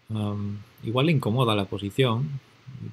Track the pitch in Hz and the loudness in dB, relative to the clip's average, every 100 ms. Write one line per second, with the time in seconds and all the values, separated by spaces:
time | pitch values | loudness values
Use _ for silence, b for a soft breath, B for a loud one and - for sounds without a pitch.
0 | - 110 104 104 101 101 - - 117 123 | -8 -4 -2 -2 -6 -8 -12 -10 -2 2
1 | 160 143 117 123 117 104 95 98 101 - | 4 4 2 2 4 2 0 -4 -4 2
2 | 131 113 147 139 - - - - 107 | 2 2 -2 -6 -12 -20 -20 -14 -14